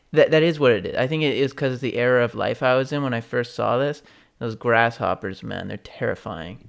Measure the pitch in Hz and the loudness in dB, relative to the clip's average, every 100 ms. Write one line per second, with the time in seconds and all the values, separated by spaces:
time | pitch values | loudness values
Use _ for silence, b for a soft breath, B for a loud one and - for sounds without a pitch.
0 | _ 151 - 156 165 151 131 107 90 - | _ 4 6 6 4 4 4 4 0 -2
1 | 131 156 151 113 135 - 139 123 131 120 | -2 0 0 2 0 0 -4 -2 -4 0
2 | 123 123 117 113 98 117 131 131 135 147 | 2 4 2 0 -2 0 2 2 0 -2
3 | 139 117 113 123 120 - 110 120 143 147 | -2 -4 -4 -4 -4 -2 0 0 -2 -4
4 | - b b b 120 110 120 113 117 - | -14 b b b -10 -4 0 4 2 0
5 | 92 92 95 95 - 95 95 101 - - | -4 -2 -6 -10 -10 -10 -10 -12 -14 -8
6 | 113 98 - 82 80 107 | -6 -6 -8 -12 -12 -16